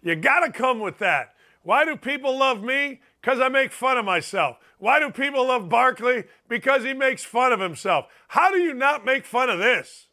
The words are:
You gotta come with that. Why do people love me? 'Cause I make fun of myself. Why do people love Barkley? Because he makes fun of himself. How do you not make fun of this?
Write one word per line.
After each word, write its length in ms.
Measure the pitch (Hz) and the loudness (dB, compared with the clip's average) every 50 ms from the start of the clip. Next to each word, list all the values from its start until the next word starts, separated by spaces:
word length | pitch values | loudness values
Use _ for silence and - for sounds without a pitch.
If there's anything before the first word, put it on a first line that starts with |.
You 140 | _ 170 170 | _ -4 -4
gotta 380 | 160 165 277 277 330 349 311 - | 0 2 2 2 4 2 0 -2
come 260 | - 233 262 254 226 | -2 0 0 0 0
with 200 | 214 190 156 _ | -2 -8 -6 _
that. 360 | 208 185 165 139 123 - _ _ _ _ _ _ _ | 0 0 0 0 -2 -6 _ _ _ _ _ _ _
Why 200 | 165 202 262 302 | 0 2 2 2
do 140 | 320 302 - | 0 -2 -6
people 400 | - 240 285 285 262 277 262 269 | -6 -6 -6 -4 -2 -4 -2 2
love 260 | 269 262 254 208 196 | 2 0 0 -2 -4
me? 380 | 240 262 277 285 285 269 - _ _ _ _ | -4 -2 -2 -2 -4 -6 -12 _ _ _ _
'Cause 200 | - - 262 247 | -2 -2 2 2
I 80 | 254 262 | 2 2
make 240 | 262 277 269 - - | 2 2 0 0 -4
fun 240 | - - 254 262 247 | -2 0 0 0 0
of 80 | 220 | 0
myself. 520 | 196 185 175 147 - - 190 165 139 117 _ _ _ _ _ | 0 -2 -2 -2 -4 -2 -2 -2 -2 -2 _ _ _ _ _
Why 200 | - 208 262 302 | 0 2 4 4
do 120 | 302 285 | 2 0
people 360 | - - 262 285 277 269 254 262 | -4 -4 -4 -2 0 0 0 0
love 200 | 254 247 202 170 | 0 -2 0 0
Barkley? 560 | 175 233 247 254 233 - 214 247 254 240 180 - - _ _ _ | 2 4 4 4 2 0 -2 -2 0 0 -2 -10 -16 _ _ _
Because 360 | 226 240 - 269 269 269 226 | -6 -4 0 0 0 0 0
he 100 | 254 269 | -2 -4
makes 320 | 262 269 269 262 - - | -2 -2 -2 -2 -2 -10
fun 260 | - - 233 254 262 | -6 -2 0 2 2
of 80 | 247 202 | 2 0
himself. 480 | 190 180 160 - - 196 175 151 127 - _ _ _ _ | -2 -6 -6 -6 -2 0 0 0 0 -4 _ _ _ _
How 200 | - - 330 381 | 0 2 2 4
do 100 | 392 370 | 2 2
you 140 | 349 339 285 | 0 -2 -2
not 300 | 247 254 277 294 285 202 | 0 0 0 0 0 0
make 220 | 226 262 269 - | -2 -2 -2 -2
fun 240 | - - 247 262 254 | -4 -2 -2 0 0
of 100 | 214 170 | 0 0
this? 480 | 190 233 254 180 - - - - - _ | 2 2 2 2 -2 -8 -18 -20 -20 _